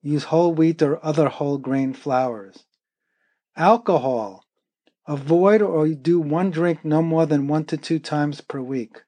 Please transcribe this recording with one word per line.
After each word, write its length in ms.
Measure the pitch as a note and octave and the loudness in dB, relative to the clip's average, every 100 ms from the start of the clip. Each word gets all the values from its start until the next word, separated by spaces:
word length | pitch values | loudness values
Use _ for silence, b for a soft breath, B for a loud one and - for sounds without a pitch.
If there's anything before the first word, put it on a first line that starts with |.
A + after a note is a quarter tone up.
Use 220 | D3+ D3 | -2 -4
whole 300 | - D#3+ E3+ | 0 2 2
wheat 260 | D#3+ D#3+ E3 | 4 2 2
or 220 | D3 D#3 | 0 0
other 240 | D#3 D3+ D3 | -2 0 0
whole 300 | - C#3+ C#3+ | 0 -4 -4
grain 360 | C3 C3+ C3+ | -4 -2 -2
flours. 680 | C3 D3 B2+ B2+ A2+ F#2+ - _ _ _ _ _ _ _ _ _ - | -4 -2 -2 -2 -6 -14 -20 _ _ _ _ _ _ _ _ _ 0
Alcohol, 880 | E3+ A#3 A#3 E3+ B2+ B2 G#2 F#2+ _ _ _ _ _ _ - | 2 4 2 0 0 -4 -6 -12 _ _ _ _ _ _ -10
avoid 560 | D3 C#3 E3+ F#3+ G#3+ | -8 0 4 4 4
or 260 | G#3 D#3+ D#3 | 2 0 0
do 320 | D#3 C3+ F3 | -2 0 0
one 300 | D3+ D#3 F#3+ | 0 -2 -2
drink 340 | D#3 F3 D#3+ | 0 -2 -2
no 160 | D#3 D#3 | 0 0
more 240 | E3 D#3+ | 2 0
than 240 | D#3+ D3 C#3 | 2 0 0
one 160 | D3+ | -2
to 120 | D#3 D3+ | -2 -8
two 220 | - D#3+ | -4 -6
times 420 | D3+ D3+ D3 C#3+ | -4 -4 -2 -6
per 200 | - C#3 | -12 -10
week. 420 | B2+ C3+ A2+ - | -6 -6 -8 -14